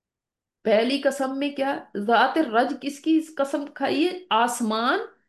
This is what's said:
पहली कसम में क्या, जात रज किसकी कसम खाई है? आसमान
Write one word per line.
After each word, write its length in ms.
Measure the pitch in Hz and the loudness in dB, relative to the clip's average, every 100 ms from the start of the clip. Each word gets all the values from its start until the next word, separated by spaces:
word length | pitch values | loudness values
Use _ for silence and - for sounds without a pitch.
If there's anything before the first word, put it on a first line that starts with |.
| _ _ _ _ _ _ - | _ _ _ _ _ _ 2
पहली 340 | 208 233 277 | 2 2 0
कसम 320 | 285 262 262 | -2 -2 -4
में 240 | 269 285 277 | -2 -4 -2
क्या, 360 | 269 - - 202 | -4 -4 -8 -6
जात 360 | 208 226 254 220 | 2 4 4 2
रज 420 | 214 220 254 - | 2 2 0 -2
किसकी 400 | 277 285 320 320 | -8 -6 2 2
कसम 440 | 320 - 277 294 285 | 0 -4 -4 -4 -6
खाई 380 | - 277 269 | -6 -2 0
है? 240 | 349 359 - | 0 -2 -2
आसमान 760 | 220 240 - 220 214 240 370 453 _ | 0 2 0 -2 -2 0 -2 -4 _